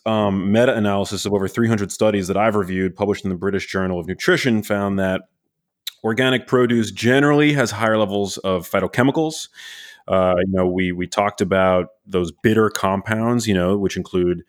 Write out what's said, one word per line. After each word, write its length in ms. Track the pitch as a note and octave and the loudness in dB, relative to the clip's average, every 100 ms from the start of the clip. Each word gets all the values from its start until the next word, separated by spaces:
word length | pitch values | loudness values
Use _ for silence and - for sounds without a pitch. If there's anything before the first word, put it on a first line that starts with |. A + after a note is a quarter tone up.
| A2+ | -4
um, 440 | A2 G#2 G2 F#2 | 0 0 0 2
meta-analysis 720 | G#2+ B2+ A2+ G#2 G2 F#2+ F#2+ G#2 | 2 2 2 0 0 -2 -4 -2
of 80 | |
over 140 | G2+ F#2+ | -2 -2
three 200 | - A#2 | 0 0
hundred 240 | A2+ G2 | 0 -2
studies 360 | - A2 G2+ F2+ | 0 0 0 0
that 100 | F#2+ | 0
I've 180 | A2 G#2 | 0 0
reviewed, 400 | F2+ F#2 F#2+ E2+ | -2 -2 -2 -2
published 300 | G#2 G2+ G2 | -2 -2 -4
in 40 | |
the 60 | F2+ | -4
British 320 | G2 G2 - | -2 -4 -4
Journal 320 | F#2+ F#2 F2+ | -4 -4 -4
of 80 | E2+ | -6
Nutrition, 560 | F#2 - E3+ C3 A2 | -6 0 0 2 0
found 340 | G#2 G#2 G2+ G2 | 0 -2 -2 -2
that 260 | F#2+ F#2+ - _ _ _ _ _ - - A2 | 0 -2 -6 _ _ _ _ _ -18 -8 -4
organic 420 | A2+ C3 B2+ - | 0 2 0 2
produce 420 | B2+ B2 A#2 G#2 | 2 4 2 0
generally 600 | F#2+ A2+ C3 D3 D3 D3+ | 0 2 4 4 4 4
has 180 | D3 A2+ | 2 0
higher 280 | G#2 A2 A2 | 0 0 2
levels 400 | G#2 G2+ G2+ - | 0 0 -4 -4
of 320 | F#2+ F#2 E2+ | -2 -2 -2
phytochemicals. 800 | G2 F2+ - C3 C#3 D#3+ D#3 - - - - - - - | -2 -2 2 2 2 -2 -4 -12 -18 -20 -20 -20 -16 -2
Uh, 280 | F#2+ F#2 F2+ | 2 2 2
you 160 | F#2+ | 0
know, 120 | F#2+ F#2 | 2 0
we, 280 | F2+ F#2 | 0 -2
we 120 | F2 F2 | -2 -4
talked 360 | - G2+ - | -2 -2 0
about 460 | G2 F#2+ F#2 F#2 F2 _ - | 0 2 2 2 -2 _ -6
those 240 | F#2+ F2 | -4 -4
bitter 380 | - A#2 A2 G#2+ | -2 0 2 2
compounds, 760 | - G2 G2 G#2 A2 A2+ B2 A2 | 0 -2 -2 -4 -2 0 0 0
you 80 | |
know, 240 | F#2+ F2+ G2+ | 0 2 0
which 200 | F#2+ G2 | -2 -4
include 460 | F2 F#2 F2 F2 | -4 -2 0 -2